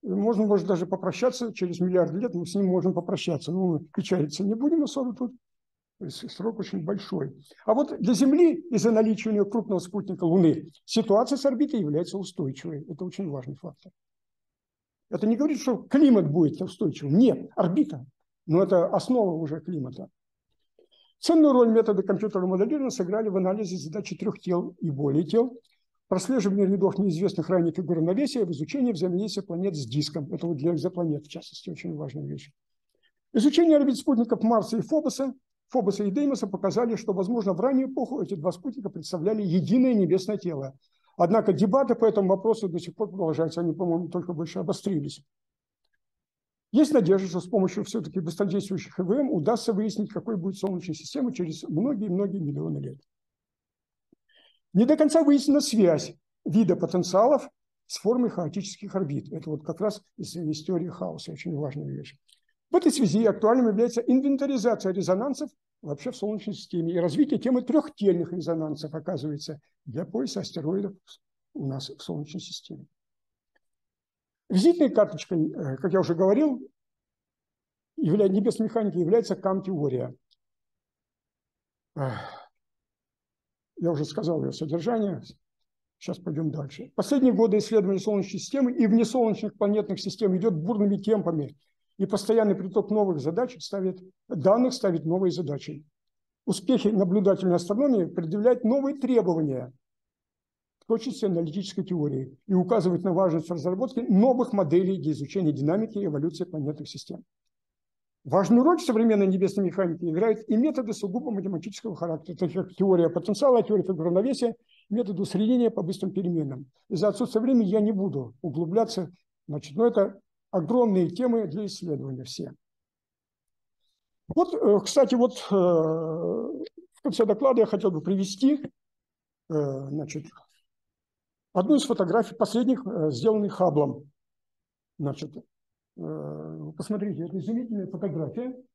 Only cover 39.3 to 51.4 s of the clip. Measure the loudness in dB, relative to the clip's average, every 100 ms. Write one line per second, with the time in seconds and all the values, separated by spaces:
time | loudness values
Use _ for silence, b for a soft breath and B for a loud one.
39.3 | -2 0 0 2 4 4 4 2 2 0
40.3 | -4 -4 -6 -10 -14 _ _ _ 0 4
41.3 | 4 4 4 4 4 4 4 4 4 2
42.3 | 2 2 0 -2 -4 -8 -8 -8 -2 -2
43.3 | 0 -2 0 -4 -2 0 0 -2 -6 -6
44.3 | -6 -6 -6 -4 -4 -2 -4 -6 -12 _
45.3 | _ _ _ _ _ _ _ _ _ _
46.3 | _ _ _ _ 2 4 4 4 2 2
47.3 | -6 -2 0 2 -2 -6 -6 -6 -6 -6
48.3 | -4 -2 -2 -4 -8 -8 -8 -2 0 0
49.3 | 0 0 0 -2 -2 -2 -4 -6 -8 -6
50.3 | -6 -6 -6 -6 -6 -6 -10 -8 -4 -4
51.3 | -4